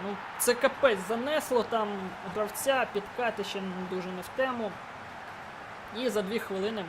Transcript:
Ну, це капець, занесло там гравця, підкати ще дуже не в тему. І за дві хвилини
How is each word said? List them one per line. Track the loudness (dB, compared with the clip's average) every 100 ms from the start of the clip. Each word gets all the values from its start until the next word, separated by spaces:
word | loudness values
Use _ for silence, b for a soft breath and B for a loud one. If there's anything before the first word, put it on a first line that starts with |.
Ну, | -4 -4 -6 0
це | 2
капець, | 6 4 6 4 4 2
занесло | 0 2 0 4 2
там | 4 2 2 -2 -6 -6 -4
гравця, | -2 -2 0 2 4 2
підкати | 0 -2 0 0 0
ще | -2 -4 -4 -4 -4
дуже | -4 -4
не | -6
в | -4
тему. | 0 2 2 -2 -4 -10 -12 -12 -12 -12 -12 -12 -12 -12 -12 -8 -2
І | 2
за | 2
дві | 2 0
хвилини | 0 0 0 0